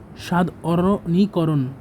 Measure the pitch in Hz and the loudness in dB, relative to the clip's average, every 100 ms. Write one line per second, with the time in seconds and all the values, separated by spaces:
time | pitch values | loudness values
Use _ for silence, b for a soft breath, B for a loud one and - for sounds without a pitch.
0 | - - - 175 175 - 160 170 180 202 | -18 -14 -2 0 0 -2 -2 2 2 0
1 | 170 170 202 180 160 151 131 139 | 0 2 2 2 0 0 -2 -6